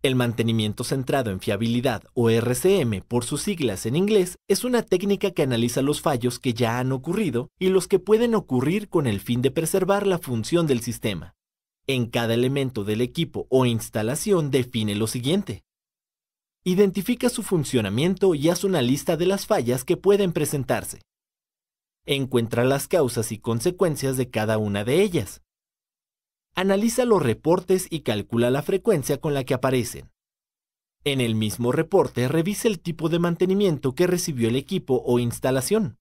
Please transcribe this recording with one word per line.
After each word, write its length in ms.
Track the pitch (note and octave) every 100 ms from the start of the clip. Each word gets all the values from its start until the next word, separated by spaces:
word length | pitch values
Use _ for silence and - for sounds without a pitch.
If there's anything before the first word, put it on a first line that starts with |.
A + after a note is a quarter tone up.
El 140 | C#3 B2+
mantenimiento 640 | A#2+ A2+ A2+ A2+ G#2+ G#2
centrado 480 | B2 C3+ B2+ C#3 A2
en 100 | F#2
fiabilidad, 640 | - G2+ A#2 A#2+ B2+ G#2 -
o 160 | - A#2
R 240 | A2+ A2+
C 260 | B2 F#3 G3
M 220 | B2 G2
por 200 | - A#2+
sus 200 | A2+ D3
siglas 420 | - F3+ C3 G2
en 120 | A2+ C#3+
inglés, 420 | G3+ G#3+ F3+ - _
es 160 | G3
una 180 | B3 A#3+
técnica 500 | G#3+ F#3 G3+ G3 G3+
que 100 | F#3
analiza 400 | C#3 A#2 A#2+ B2+
los 180 | C3+ D3
fallos 380 | E3 C3+ B2 B2
que 160 | C3
ya 240 | A2+ A2+ A#2+
han 140 | B2+
ocurrido 580 | C3 C#3 G3+ G3 A#2 B2+ _
y 100 | F#3
los 180 | F#3+ F3+
que 120 | F#3+
pueden 360 | F3+ A3 A#3+
ocurrir 540 | G#3+ - B2+ B2+ G3+ G#3
con 180 | F3 B2+
el 140 | G2
fin 220 | - A#2+
de 80 | B2
preservar 560 | - D#3+ G3 F#3+ G3+ G3+
la 120 | F3
función 480 | - A#2 G#2+ E3+ E3
del 140 | A#2+
sistema. 540 | A#2 A2 A2+ F#2 D#2 _ _ _ _ _ -
En 200 | C3 A#2
cada 260 | A#2+ A#2
elemento 500 | A#2 B2+ C#3 C3+ A#2+
del 200 | G2+ G#2+
equipo 440 | B2 - D#3+ G2+ -
o 160 | B2+ B2+
instalación 840 | A2+ - A2+ G#2+ D3+ G#3+ F#3 D3
define 440 | C3+ B2 A#2 G#2+
lo 120 | G#2 A2
siguiente. 580 | B2+ B2 F#3+ G3 G2 _ _ _ _ _ _ _ _ _ _
Identifica 640 | F3+ F#3 G3+ G3 F3+ B3 B3
su 140 | A#3+
funcionamiento 920 | G#3+ F3 C3+ B2+ G#2 G#2+ E3+ F#3+ G3
y 140 | D3+ D3+
haz 160 | F3
una 160 | G3 F3+
lista 380 | A#2+ D3 - D#3+
de 80 | F3+
las 180 | G3
fallas 400 | - G3+ A#2+ B2+
que 140 | - F3
pueden 340 | F#3 G3+ G3
presentarse. 680 | E3 D3+ D3 B2+ A#2 - - _ _ _ _ _ _ _ _ _ _ -
Encuentra 580 | C#3 C3 B2 A2+ A#2
las 240 | B2+ C3+ -
causas 440 | F3+ C3 A#2 G#2
y 60 | G#2+
consecuencias 800 | - A2+ F3 F3+ F#3 C#3+ C3+ C3
de 140 | B2+
cada 260 | A2+ G#2+ A2
una 260 | G#2+ G2+
de 200 | G#2 D#3
ellas. 400 | G#3 F3 G2 - _ _ _ _ _ _ _ _ _ _ _ -
Analiza 480 | G3 G3 A3+ A3+
los 180 | B3 G3+
reportes 640 | B2+ A2 D#3 F3 F3 F#3 F#3
y 100 | D#3+
calcula 500 | C3 G#2+ - A#2 A#2+
la 120 | C3+
frecuencia 580 | - G3 A#3 E3+ B2 C#3
con 140 | D#3
la 100 | C#3+
que 100 | B2+
aparecen. 560 | C3+ C3+ C3 A2 C#2 - _ _ _ _ _ _ _ _ _
En 160 | C#3+ C3+
el 160 | A#2+ A2
mismo 340 | A2 G2+ A#2+
reporte, 560 | B2 D#3+ F#3+ C3+ - B2+
revisa 400 | D#3+ E3 G#3 A#3+
el 140 | G3
tipo 280 | F3 E3 D#3
de 120 | E3+
mantenimiento 720 | F3 E3+ F#3 F#3+ G3+ C#3+ C3
que 140 | B2+ F3+
recibió 400 | F3+ F3 C3 A2+
el 80 | B2
equipo 440 | C#3 F#3+ - B2+ -
o 140 | A#2+
instalación. 760 | A#2+ - C3+ C3 B2+ G#3 F3 -